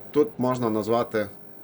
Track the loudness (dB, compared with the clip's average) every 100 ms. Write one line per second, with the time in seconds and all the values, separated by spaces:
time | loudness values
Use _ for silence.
0 | -4 0 0 2 -2 0 0 0 0 0
1 | 0 -2 -2 -8 -20 -20